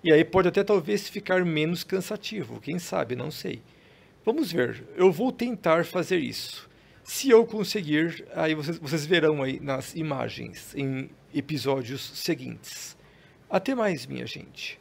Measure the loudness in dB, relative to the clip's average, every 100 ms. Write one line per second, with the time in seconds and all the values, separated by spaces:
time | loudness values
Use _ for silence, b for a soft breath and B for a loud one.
0 | 8 8 8 4 4 2 4 2 2 -2
1 | -2 -10 0 2 2 2 0 -2 -2 -4
2 | -4 -8 -8 -10 -10 -10 -8 -8 -4 -4
3 | -2 -4 -6 -8 -8 -10 -12 b b b
4 | b b -2 0 0 0 0 -2 -12 4
5 | 4 6 -2 0 -4 -2 2 2 2 -2
6 | 0 -2 -2 -8 -10 -14 -18 b b b
7 | -10 -4 8 8 8 0 -4 -4 0 2
8 | 2 -2 -10 -2 0 0 -2 -6 -4 -4
9 | 2 4 4 2 -2 -4 -4 -4 -6 -6
10 | -4 -4 -4 -6 -12 -14 -12 -6 -4 -4
11 | -8 -14 -8 -6 -4 -4 0 -2 -2 -10
12 | -10 -8 -4 -4 -4 -14 -14 -16 -16 -18
13 | b b b b _ -2 0 0 0 -2
14 | -6 -8 -8 -10 -14 -14 -14 -14